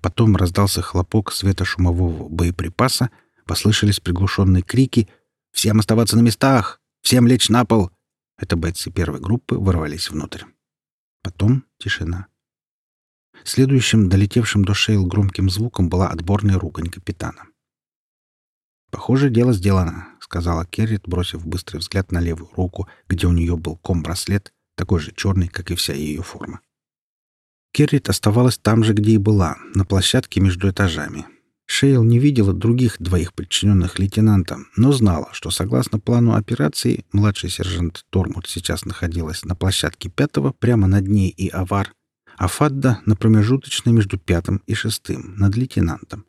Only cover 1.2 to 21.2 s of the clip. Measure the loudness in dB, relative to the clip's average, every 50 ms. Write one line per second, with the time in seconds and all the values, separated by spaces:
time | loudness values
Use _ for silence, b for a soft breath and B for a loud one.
1.2 | -2 -2 -8 -2 -2 -2 0 0 -2 -4 0 0 0 2 2 2 0 -2 -2 -6
2.2 | -10 -8 -4 -2 -2 -2 -2 -4 -8 -8 -2 0 0 0 0 -2 -4 -4 b b
3.2 | b b b b b -6 -6 0 2 2 2 4 2 0 0 0 _ -4 -2 0
4.2 | 0 0 0 2 4 4 4 2 2 0 0 0 0 2 2 0 0 b b b
5.2 | b b _ _ _ _ _ -2 -2 2 2 2 2 2 2 2 2 2 4 4
6.2 | 4 4 2 _ 2 2 2 2 0 -2 -10 _ _ _ _ _ -2 2 4 4
7.2 | 6 6 4 4 2 2 2 2 2 2 2 2 2 0 _ _ _ _ _ _
8.2 | _ _ _ _ -6 -4 -4 -2 -2 -4 -6 -6 -10 -8 -4 -4 -4 -4 -6 -6
9.2 | -4 -4 -4 -4 _ -6 -4 -2 0 0 0 0 -2 -4 -8 -8 -10 -8 -6 -8
10.2 | -8 -8 -12 -18 -20 -20 _ _ _ _ _ _ _ _ _ _ _ _ _ _
11.2 | _ -14 -6 0 2 2 2 0 -2 _ _ _ -6 -6 -4 -4 -4 -6 -6 -8
12.2 | -10 _ _ _ _ _ _ _ _ _ _ _ _ _ _ _ _ _ _ _
13.2 | _ _ B B B -4 0 2 2 4 4 2 2 2 2 4 4 4 4 2
14.2 | 2 2 0 -2 -2 0 0 0 2 2 0 -2 0 0 0 0 0 0 0 0
15.2 | 0 0 0 0 -2 0 0 -2 -4 -4 -2 -2 -2 0 2 0 0 0 -2 -6
16.2 | -2 -2 -2 0 2 2 0 0 -2 -6 -8 -8 -8 -8 -10 -10 -10 -10 -8 _
17.2 | -10 -10 -10 -14 -20 _ _ _ _ _ _ _ _ _ _ _ _ _ _ _
18.2 | _ _ _ _ _ _ _ _ _ _ _ _ _ _ -12 -8 -2 0 2 4
19.2 | 4 4 4 4 4 4 2 2 2 2 2 2 2 0 -4 -8 -16 -18 -20 _
20.2 | -18 _ -8 -4 -4 -2 -4 -4 -4 -6 -4 -4 -2 -2 -2 -6 -4 -4 -4 -4